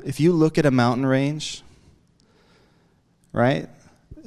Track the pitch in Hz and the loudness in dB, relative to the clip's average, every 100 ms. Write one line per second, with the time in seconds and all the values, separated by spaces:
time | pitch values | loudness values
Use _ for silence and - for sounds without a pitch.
0 | - 135 160 170 156 165 151 127 120 120 | -12 0 2 4 2 2 2 2 2 0
1 | 135 131 139 151 - - - - _ _ | 0 0 -2 -6 -10 -14 -20 -20 _ _
2 | _ _ _ _ _ _ _ _ _ _ | _ _ _ _ _ _ _ _ _ _
3 | _ _ _ 107 120 156 170 - _ _ | _ _ _ 0 0 0 -6 -20 _ _
4 | _ - | _ -20